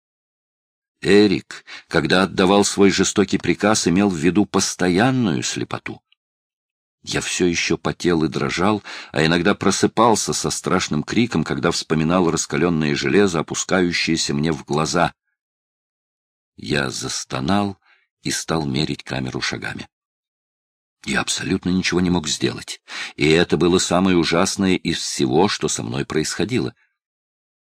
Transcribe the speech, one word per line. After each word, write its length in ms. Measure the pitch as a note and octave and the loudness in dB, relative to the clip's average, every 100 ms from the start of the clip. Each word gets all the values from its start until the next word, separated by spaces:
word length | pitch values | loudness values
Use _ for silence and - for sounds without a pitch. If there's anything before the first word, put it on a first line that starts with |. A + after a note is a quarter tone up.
| _ _ _ _ _ _ _ _ _ _ | _ _ _ _ _ _ _ _ _ _
Эрик, 640 | D#2 G2+ G#2 D#2+ - - - - - | 4 6 6 4 -4 -18 -18 -20 -2
когда 360 | E2+ D2+ F2+ | 0 2 2
отдавал 400 | F#2+ - F#2 G2+ | 2 2 4 4
свой 280 | G2+ - G2 | 4 4 4
жестокий 460 | F#2 F#2 - F#2+ F#2 | 4 0 2 0 0
приказ, 500 | - E2 G#2 A2 - | -2 0 2 2 2
имел 220 | F2 G2+ | 2 2
в 60 | F2 | 2
виду 300 | D#2 F2 G2+ | 0 2 0
постоянную 1000 | G2 - - F2+ F2+ B2 C3 A2+ C2+ | 0 -2 -2 0 2 2 2 0 0
слепоту. 580 | A#1+ - A#1+ - - - _ _ _ _ _ _ _ _ _ _ | -4 -6 -8 -10 -12 -18 _ _ _ _ _ _ _ _ _ _
Я 180 | - D2+ | -8 -6
всё 240 | - - F2+ | -6 0 0
ещё 320 | E2+ - E2 | 0 -2 -2
потел 460 | - D2 F2 E2+ | -2 -2 0 2
и 40 | D#2 | 0
дрожал, 560 | C2+ C#2 D2+ F#2 G#2+ - - - | -2 -4 0 0 0 -4 -16 -8
а 140 | - D#2 | 0 2
иногда 300 | F2 F2 G2 | 2 2 2
просыпался 760 | G2 F#2+ G#2 - A#2 G#2 - | 0 2 0 4 4 4 0
со 180 | D2+ D#2 | -4 -4
страшным 500 | - - F2+ - D2+ | -4 -2 -2 0 -4
криком, 420 | C#2+ - A#2 E2+ | -2 0 0 0
когда 280 | D2+ C#2 D2+ | -2 0 0
вспоминал 580 | D#2+ - D#2 D#2+ F2+ E2+ | -2 -2 -2 2 2 2
раскалённое 680 | - - C#2+ F2 E2 D2+ C#2+ | 0 -2 -2 0 0 0 0
железо, 440 | C#2 E2 G2+ E2 | 0 2 2 0
опускающееся 960 | D2 - - F#2 F2+ E2 - D#2+ - D2 | -4 -6 -2 0 0 -2 -2 -2 -2 -2
мне 160 | D#2 | -2
в 120 | D2 | -4
глаза. 500 | - C#2+ D2+ E2 D#2 - _ _ _ _ _ _ _ _ _ _ _ _ _ _ | -4 -4 -2 0 -2 -4 _ _ _ _ _ _ _ _ _ _ _ _ _ _
Я 360 | - D2 C2+ | -4 -2 -2
застонал 880 | A1+ B1+ - - C2 C#2 G2+ G2+ F#2+ _ _ _ _ | -6 -8 -8 -8 -6 0 0 0 -6 _ _ _ _
и 80 | - | -8
стал 340 | - - D#2+ D2 | -8 -4 -2 -2
мерить 380 | C2 D#2 C#2+ | -2 -2 -4
камеру 380 | - C2 B1+ B1+ | -8 -8 -6 -6
шагами. 460 | - A1+ - - - _ _ _ _ _ _ _ _ _ _ _ - | -8 -8 -10 -12 -16 _ _ _ _ _ _ _ _ _ _ _ -6
Я 160 | - | -4
абсолютно 480 | - - - F#2+ F2+ | -4 -4 -2 -2 0
ничего 300 | F#2 F2 F2 | 0 0 0
не 100 | F#2 | 2
мог 180 | F2 D2+ | 0 -2
сделать, 540 | C#2 B1+ A#1 - - _ - - - | -4 -4 -4 -12 -16 _ -12 -12 -2
и 120 | D2 | 4
это 300 | D#2+ F2 E2 | 4 4 2
было 220 | F2 F2 | 4 2
самое 380 | - G2 F#2+ F2+ | 2 2 4 2
ужасное 580 | D#2 E2 F#2 - G2 F2+ | 2 0 0 0 0 0
из 240 | - D#2+ | -2 -4
всего, 480 | - - C#2 C#2 G2+ | -6 -2 0 2 2
что 200 | - - | 0 -4
со 140 | - | -4
мной 240 | A1+ B1+ C#2 | -6 -6 -4
происходило. 680 | - D2+ - F#2 A#2 C2+ - _ _ _ _ _ _ _ _ | -2 -4 -4 -2 -2 -4 -8 _ _ _ _ _ _ _ _